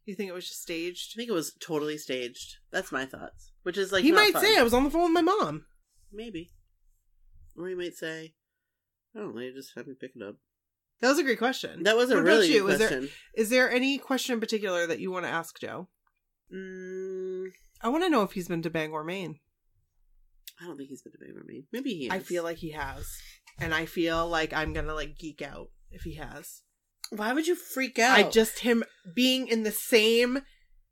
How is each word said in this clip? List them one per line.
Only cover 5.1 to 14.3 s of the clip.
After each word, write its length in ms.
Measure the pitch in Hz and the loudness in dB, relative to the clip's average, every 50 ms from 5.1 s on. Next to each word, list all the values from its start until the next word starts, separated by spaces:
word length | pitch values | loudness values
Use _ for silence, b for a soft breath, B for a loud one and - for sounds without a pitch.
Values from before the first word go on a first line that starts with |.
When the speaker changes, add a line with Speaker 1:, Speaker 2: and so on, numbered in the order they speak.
| 330 | 4
Speaker 1:
with 100 | 349 330 | 4 4
my 100 | 349 392 | 4 4
mom." 320 | 427 240 156 147 156 - _ _ _ _ _ _ _ _ - 196 | 2 0 -2 -2 -6 -10 _ _ _ _ _ _ _ _ -20 -16
Speaker 2:
Maybe. 400 | 208 226 240 196 160 175 - - - _ _ _ _ _ _ _ _ _ _ _ _ _ _ - - - - - | -14 -12 -12 -12 -12 -12 -14 -18 -20 _ _ _ _ _ _ _ _ _ _ _ _ _ _ -20 -20 -20 -20 -16
Or 120 | - 170 185 | -12 -10 -8
he 60 | 185 | -6
might 200 | 180 175 175 - | -6 -8 -8 -10
say, 400 | - - 160 160 160 160 160 160 _ _ _ _ _ _ _ _ _ _ _ _ _ _ _ - | -10 -10 -10 -8 -10 -12 -16 _ _ _ _ _ _ _ _ _ _ _ _ _ _ _ _ -14
"I 40 | 220 | -12
don't 160 | 208 170 107 | -10 -10 -8
know, 60 | 113 | -10
they 100 | 123 127 127 | -10 -10 -10
just 220 | 135 135 - - | -14 -16 -16 -16
had 120 | 120 123 | -16 -14
me 80 | - 131 | -14 -14
pick 180 | - - 127 - | -14 -14 -14 -14
it 60 | 123 104 | -12 -12
up." 140 | 98 107 - _ _ _ _ _ _ _ _ _ _ _ _ | -12 -14 -16 _ _ _ _ _ _ _ _ _ _ _ _
Speaker 1:
That 80 | - 247 | 2 2
was 80 | 285 311 | 4 4
a 40 | 330 | 2
great 160 | 269 220 202 | 0 0 0
question. 440 | 220 254 254 - - - - - 165 | 0 -2 -2 -4 -8 -10 -8 -2 2
Speaker 2:
That 140 | 202 220 | 4 4
was 140 | 233 247 254 | 4 4 4
a 40 | 240 | 4
Speaker 1:
What 60 | 185 - | 4 6
about 60 | 175 | 6
Speaker 2:
really 220 | 208 226 196 170 285 | 6 8 8 6 6
Speaker 1:
you? 100 | 214 190 | 6 6
Speaker 2:
good 100 | 196 190 | 4 4
Speaker 1:
Is 60 | 190 | 4
there, 100 | 220 180 | 4 2
Speaker 2:
question. 220 | 175 131 131 143 B B B B B | 0 -2 -4 -6 B B B B B
Speaker 1:
is 160 | - 226 202 | -2 0 2
there 200 | 247 254 254 240 | 4 4 4 4
any 280 | 233 254 254 269 277 262 | 4 2 2 2 0 -2
question 360 | - - 269 254 - - | -2 -2 -2 -2 -2 -2